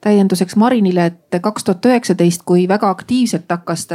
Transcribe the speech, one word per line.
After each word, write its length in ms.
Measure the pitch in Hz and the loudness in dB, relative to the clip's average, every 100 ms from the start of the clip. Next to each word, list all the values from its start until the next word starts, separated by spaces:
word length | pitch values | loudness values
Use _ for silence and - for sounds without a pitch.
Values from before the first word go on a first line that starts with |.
täienduseks 540 | 214 208 190 180 185 - | 2 2 4 0 0 2
Marinile, 460 | 226 254 196 180 170 | 2 2 0 2 0
et 320 | 170 _ 175 | -2 _ -4
kaks 220 | 185 214 | -4 -4
tuhat 220 | - 185 240 | -4 0 2
üheksateist, 560 | 247 247 180 175 170 - | 0 0 0 2 0 0
kui 200 | 180 180 | 0 2
väga 220 | 208 208 | 0 0
aktiivselt 560 | 185 - 247 233 - - | -4 -4 -2 -2 -4 -6
hakkas 360 | 175 175 170 - | -8 -6 -8 -6